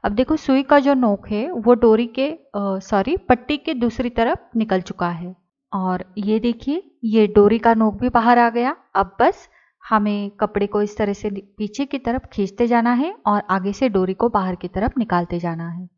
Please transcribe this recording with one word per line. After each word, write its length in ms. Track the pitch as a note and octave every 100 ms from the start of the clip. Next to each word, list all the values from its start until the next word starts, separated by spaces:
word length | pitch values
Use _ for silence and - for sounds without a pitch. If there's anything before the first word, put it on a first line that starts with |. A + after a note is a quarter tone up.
अब 80 | G3+
देखो, 240 | G#3 B3+ D#4
सुई 280 | - C4+
का 160 | C4+ D4
जो 140 | C4+
नोक 340 | C#4 A#3+ G3+ -
है 240 | G#3 C#4
वो 220 | E4 A3
डोरी 340 | A#3+ A#3 A3 A#3+
के, 240 | B3 C#4
अ, 160 | D#4+ _ G3+
सॉरी, 600 | G3+ F#3+ - G3+ G3 F4+
पट्टी 400 | - B3 - D4
के 160 | -
दूसरी 360 | C4 A#3 A3+ A#3+
तरफ 400 | A#3 A#3 - _ A3+
निकल 260 | A3 F#3+
चुका 280 | F3+ - F3
है 260 | E3+ F3 F#3 _ _ _
और 400 | G3 F#3 F3+ F3+ -
ये 220 | G3+ A3
देखिए, 580 | A#3+ A#3 - D#4+ - _
ये 240 | A3+ A3 G#3
डोरी 320 | G#3 G3+ A3+
का 140 | A#3
नोक 260 | A3+ A3 G#3
भी 80 | B3
बाहर 300 | B3 A3+ A#3+
आ 100 | A#3
गया। 260 | A#3 B3 E4 _ G3
अब 220 | F#3 -
बस 300 | C#4+ - - _ _ _ -
हमें 400 | A3 G#3 G#3 G3+
कपड़े 380 | G3+ G#3 G#3 G3+
को 140 | G#3
इस 160 | G#3 G#3
तरह 160 | G#3
से 160 | G3 G#3+
पीछे 560 | G3 - - G#3+ G#3+ C#4
की 120 | C#4
तरफ 280 | A#3 B3 -
खींचते 340 | - G3 G3 A#3+
जाना 260 | A#3+ A#3
है 220 | A#3+ D#4 G#4+ -
और 180 | G#3 -
आगे 240 | F#3+ F#3+
से 160 | G3+ B3+
डोरी 240 | G3 F#3
को 160 | F#3+ A#3
बाहर 260 | G#3+ F#3 F#3
की 120 | F3+
तरफ 300 | F#3+ A#3 C4
निकालते 420 | A3 F3 E3+ F3
जाना 300 | E3+ E3 E3
है। 200 | E3+ F3+